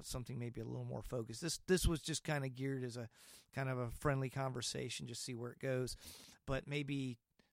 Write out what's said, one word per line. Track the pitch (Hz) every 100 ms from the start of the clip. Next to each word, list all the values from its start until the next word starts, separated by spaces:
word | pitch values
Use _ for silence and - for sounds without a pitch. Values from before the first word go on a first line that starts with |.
something | - 131 123 127
maybe | 120 117
a | 117
little | 123 123
more | 123
focused. | - 127 110 113
This, | 165 - -
this | 185 175
was | 156
just | - 143
kinda | - 147 135
geared | 123 135 135
as | 127 120
a | 113 - - - -
kind | - 135
of | 127
a | 120
friendly | - 147 135 131
conversation, | 139 135 127 - 139 127 - 127
just | 113
see | - 117
where | 120
it | -
goes. | 135 127 123 - - - - - -
But | 135 -
maybe, | 147 139 139 131 117 _ _ _